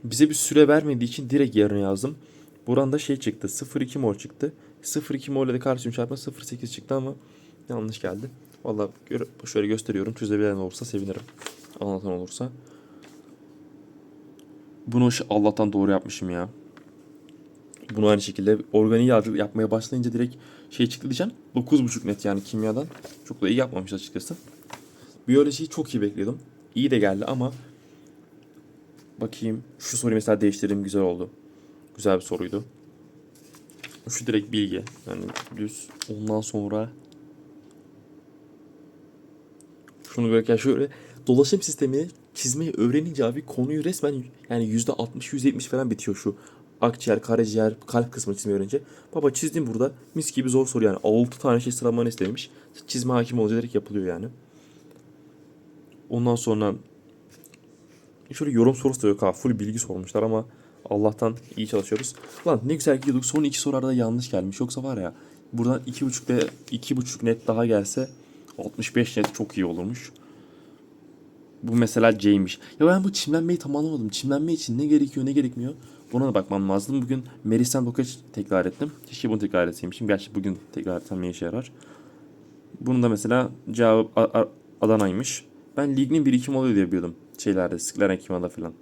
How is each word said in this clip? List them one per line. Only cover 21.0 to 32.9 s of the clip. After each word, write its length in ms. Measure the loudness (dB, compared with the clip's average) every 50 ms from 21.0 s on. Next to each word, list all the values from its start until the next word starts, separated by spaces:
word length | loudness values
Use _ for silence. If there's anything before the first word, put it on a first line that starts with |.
| -6 -6
diyeceğim. 240 | -2 -2 -2 -4 -4 -10 -20 -4 -4
Dokuz 300 | -4 2 4 4 4 4
buçuk 200 | 2 -2 -4 -4
net 200 | -4 -6 -2 -2
yani 200 | -2 -2 -2 -4
kimyadan. 420 | -6 -6 -2 -2 -2 -2 -2 -4 -8 -12 -18 -20 -20 -20 -20 -16
Çok 180 | -16 -6 -2
da 60 | 0 2
iyi 80 | 2
yapmamış 360 | 2 2 0 -2 -8 -8 -6
açıkçası. 420 | -8 -10 -10 -10 -10 -10 -10 -10 -14 -14 -14 -20 -20 -20 -20 -20 -20 -20 -20 -20 -20 -20 -20 -20 -20 -12 0 4
Biyolojiyi 400 | 6 6 6 4 2 -4 -8 -8
çok 260 | -6 -6 -6 -4 -2
iyi 60 | -2
bekliyordum. 380 | -2 -2 -2 -2 -4 -4 -4 -8 -12 -20 -20 -20 -20 -8 -4
İyi 160 | -2 0 2
de 80 | 4 4
geldi 260 | 4 4 2 0 -2
ama 280 | -4 -2 -2 -2 -4 -4 -10 -18 -20 -20 _ _ -20 -20 -20 -20 -20 -20 -20 -20 _ _ -20 -20 _ _ -20 -20 -20 -20 -20 -20 _ -20 -20 -20 -20 -10 -8
bakayım. 440 | -8 -8 -8 -6 -4 -4 -4 -6 -10 -16 -20 -14
Şu 180 | -12 -6 -6
soruyu 180 | -2 0 2 2
mesela 260 | 2 4 2 2 4
değiştirdim. 420 | 4 2 2 2 -2 -2 0 -2
Güzel 200 | -2 -2 0 2
oldu. 280 | 2 2 0 -2 -8 -10 -12 -20 -20 -20 -20 -20 -20 -20 -20 -20 -20 -20 -18
Güzel 200 | -2 2 2 2
bir 60 | 2
soruydu. 420 | 0 -4 -6 -4 -4 -4 -4 -6 -8 -8 -18 -20 -20 -20